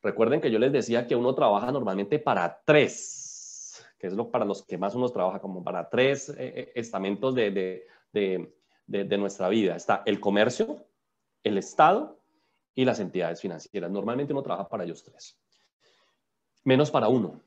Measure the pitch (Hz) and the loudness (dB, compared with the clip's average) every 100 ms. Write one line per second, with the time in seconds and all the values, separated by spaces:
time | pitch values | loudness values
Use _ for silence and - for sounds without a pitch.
0 | 107 - 113 147 151 110 131 143 110 117 | -4 0 2 2 2 2 2 2 2 -2
1 | 120 127 123 - 135 101 120 139 117 95 | 0 0 0 2 4 4 2 -2 -2 -2
2 | 101 151 147 104 85 - - 151 120 - | -2 -2 0 0 0 -4 4 6 6 0
3 | - - - - - - - - - _ | -12 -14 -14 -16 -16 -16 -18 -20 -20 _
4 | 92 95 117 123 104 92 - 90 98 117 | -8 -6 -2 -2 -2 -4 -6 -4 -4 -2
5 | 123 123 92 101 95 92 85 87 82 113 | -2 0 -2 -2 -10 -10 -8 -6 -4 2
6 | 131 139 - 143 127 - 123 123 117 98 | 2 2 -6 -12 -12 -10 -12 -10 -8 -4
7 | 98 101 131 127 107 98 92 90 - _ | -4 -2 0 2 0 0 -4 -6 -14 _
8 | _ 107 98 92 85 _ _ _ - 101 | _ -2 0 -2 -6 _ _ _ -6 -4
9 | 98 101 101 - 92 110 98 87 - 104 | -2 0 -2 -2 0 4 2 0 0 0
10 | - 101 104 101 110 - 226 302 - _ | 2 0 2 4 4 2 -2 -4 -14 _
11 | _ _ _ _ - 101 - - 160 202 | _ _ _ _ -2 -2 -4 4 6 6
12 | 302 - _ _ _ _ _ - 127 117 | 0 -12 _ _ _ _ _ 0 2 2
13 | 95 92 82 85 98 82 - 101 87 98 | -2 -2 -4 -4 -8 -10 -10 -8 -4 -4
14 | 101 123 143 143 - 87 98 110 87 82 | -4 -4 -4 -4 -4 -6 -6 -6 -8 -10
15 | - _ - _ _ _ _ _ _ _ | -16 _ -20 _ _ _ _ _ _ _
16 | _ _ _ _ _ _ - 131 147 143 | _ _ _ _ _ _ 4 6 6 4
17 | 110 123 92 - | 4 2 0 -6